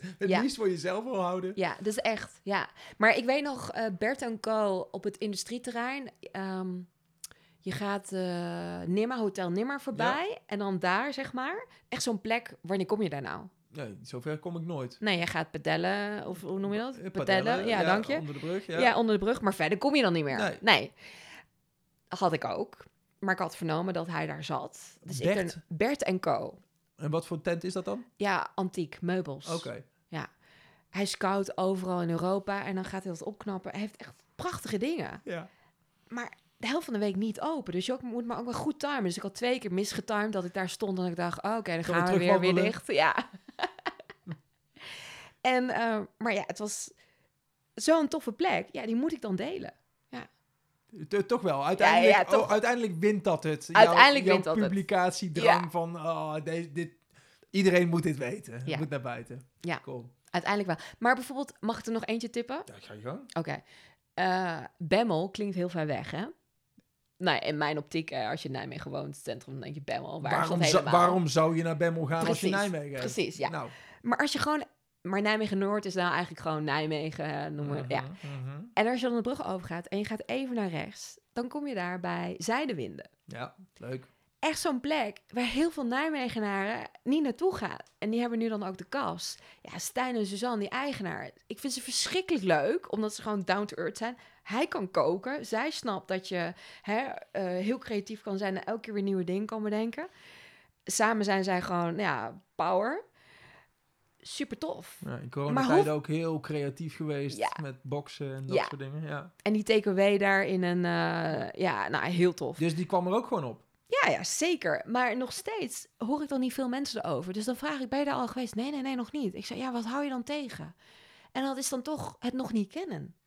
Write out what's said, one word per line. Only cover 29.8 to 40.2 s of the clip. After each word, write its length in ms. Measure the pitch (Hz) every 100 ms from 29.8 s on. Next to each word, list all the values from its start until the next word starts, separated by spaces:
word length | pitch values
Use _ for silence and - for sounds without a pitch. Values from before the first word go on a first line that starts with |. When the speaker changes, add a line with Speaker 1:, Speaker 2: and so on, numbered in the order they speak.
| - _ -
Speaker 2:
Ja. 200 | 160 - _ _ - - _ _
Hij 160 | 185 202
scout 520 | - 190 196 196 -
overal 440 | 185 190 185 180
in 80 | 170
Europa 560 | 165 180 196 196 196 -
en 100 | 190
dan 100 | 185
gaat 180 | 190
hij 80 | 190
dat 120 | 165
opknappen. 480 | - 208 - 190 190
Hij 80 | -
heeft 160 | 214 -
echt 160 | - - _ -
prachtige 420 | 359 - - 202
dingen. 440 | 247 339 113 -
Speaker 1:
Ja. 260 | - 175 175 _ _ _ _ _ -
Speaker 2:
Maar 300 | 240 240 - _ -
de 100 | 226
helft 180 | 294 320
van 80 |
de 60 | 220
week 160 | 208 190
niet 260 | 220 208
open. 320 | 302 320 208
Dus 120 | 180 185
je 80 |
ook, 80 | 254
moet 240 | 254 233 240
maar 120 | 240
ook 60 | 240
wel 80 |
goed 260 | 240 - 294
timen. 240 | 285 285
Dus 120 | 190 175
ik 40 |
had 140 | 196 -
twee 240 | 240 254
keer 140 | 202
misgetimed 580 | 180 202 - - 214